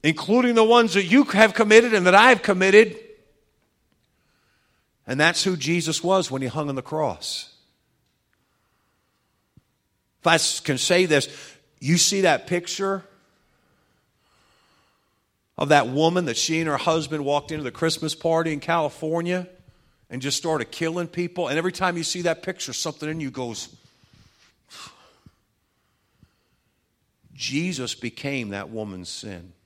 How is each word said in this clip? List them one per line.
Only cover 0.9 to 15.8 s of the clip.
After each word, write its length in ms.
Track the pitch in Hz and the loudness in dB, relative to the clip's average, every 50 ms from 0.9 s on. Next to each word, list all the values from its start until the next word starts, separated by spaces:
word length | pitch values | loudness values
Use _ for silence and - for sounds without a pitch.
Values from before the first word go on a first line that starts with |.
| 165 | 2
that 100 | 202 190 | 0 2
you 200 | 165 208 269 269 | 4 4 2 2
have 300 | - - 196 226 214 - | 2 6 6 6 6 6
committed 400 | - 226 208 214 226 233 240 220 | 2 4 8 8 8 8 6 2
and 120 | 196 180 | 4 4
that 80 | 180 185 | 6 8
I've 280 | 202 226 254 247 196 | 8 8 8 6 4
committed. 560 | - - 196 180 185 190 196 214 226 220 - - - - - _ _ _ _ _ _ _ _ _ _ _ _ _ _ _ _ _ _ _ _ _ _ _ _ _ _ _ _ _ _ _ _ _ _ _ _ _ _ | 2 -2 0 2 2 6 8 8 6 6 0 -14 -18 -20 -20 _ _ _ _ _ _ _ _ _ _ _ _ _ _ _ _ _ _ _ _ _ _ _ _ _ _ _ _ _ _ _ _ _ _ _ _ _ _
And 120 | - 127 135 | -8 -2 2
that's 260 | 151 165 175 - - | 2 2 2 0 -2
who 120 | 196 180 | -2 -4
Jesus 460 | 156 127 147 170 175 147 156 156 - | -2 -2 -2 -2 -2 -2 -4 -6 -4
was 280 | - 175 190 190 165 - | -2 0 0 0 0 -2
when 120 | 131 131 | -6 -6
he 60 | 135 123 | -6 -6
hung 200 | 117 151 151 147 | -6 -6 -6 -6
on 60 | 135 | -6
the 80 | 131 | -8
cross. 720 | 123 - 151 156 156 120 87 - - - - - - - _ _ _ _ _ _ _ _ _ _ _ _ _ _ _ _ _ _ _ _ _ _ _ _ _ _ _ _ _ _ _ _ _ _ _ _ _ _ _ _ _ _ _ _ _ _ _ _ _ _ _ _ _ _ | -8 -8 -6 -4 -4 -4 -6 -8 -10 -10 -10 -10 -12 -16 _ _ _ _ _ _ _ _ _ _ _ _ _ _ _ _ _ _ _ _ _ _ _ _ _ _ _ _ _ _ _ _ _ _ _ _ _ _ _ _ _ _ _ _ _ _ _ _ _ _ _ _ _ _
If 60 | - | 2
I 80 | 170 165 | 2 2
s-, 260 | 160 - - - - | 4 2 -2 -4 -4
can 180 | - - 139 127 | -4 -4 -4 -2
say 280 | - - 175 180 185 | 0 2 2 2 4
this, 220 | 165 151 139 135 - - - - - - _ _ _ _ _ | 4 2 2 2 -2 -12 -20 -20 -20 -20 _ _ _ _ _
you 160 | - 135 170 | -2 0 2
see 260 | 170 - - 202 196 | 2 2 0 0 2
that 260 | 190 175 147 123 - - | 2 2 2 0 -2 -4
picture 560 | 180 175 175 - - - 196 196 196 190 - _ _ _ _ _ _ _ _ _ _ _ _ _ _ _ _ _ _ _ _ _ _ _ _ _ _ _ _ _ _ _ _ _ _ _ _ _ _ _ _ _ _ _ _ _ _ _ _ _ _ | -6 -6 -4 -6 -8 -6 -4 -4 -4 -6 -8 _ _ _ _ _ _ _ _ _ _ _ _ _ _ _ _ _ _ _ _ _ _ _ _ _ _ _ _ _ _ _ _ _ _ _ _ _ _ _ _ _ _ _ _ _ _ _ _ _ _
of 120 | - 156 139 | -6 0 2
that 200 | 151 143 | 4 2